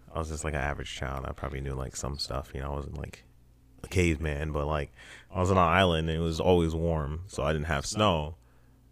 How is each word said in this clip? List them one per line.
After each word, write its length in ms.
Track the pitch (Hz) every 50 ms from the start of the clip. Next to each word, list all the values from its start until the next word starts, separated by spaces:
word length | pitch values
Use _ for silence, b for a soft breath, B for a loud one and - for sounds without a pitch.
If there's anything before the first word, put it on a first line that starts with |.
| - - -
I 40 | 82
was 120 | 80 78
just, 140 | 78 73 -
like, 80 | 76 76
an 80 | 71
average 300 | 65 73 69 67 67 - -
child. 300 | - 69 65 67 67 65 69
I 60 | 71
probably 260 | - - 67 71 67
knew, 120 | 67 69 67
like, 220 | 65 65 60 -
some 220 | - - 64 71 71
stuff. 340 | - - - 67 65 - -
You 60 | 67
know, 100 | 67 71
I 40 | 71
wasn't, 220 | 69 69 69 71 73
like, 260 | - - - - - - - - - - _ _ _ _ - - -
a 40 | -
caveman, 680 | - 92 90 85 80 73 78 76 73 71 78 78 73
but, 120 | 73 71
like, 260 | 73 78 76 71 - B B B B B B B B
I 100 | 95 95
was 100 | 90 92
on 60 | 98 92
an 60 | 87
island, 460 | 82 82 95 98 90 82 80 80 82
and 80 | 80 80
it 40 |
was 180 | 85 82 82 80
always 340 | - 87 92 87 82 80 78
warm, 500 | 80 82 85 82 78 73 71 76 85 92 -
so 160 | - - 67
I 80 | 73
didn't 160 | 80 76 73 82
have 180 | 76 71 71
snow. 500 | - - 98 107 101 87 78 73 76 - - b b b b b b b b b _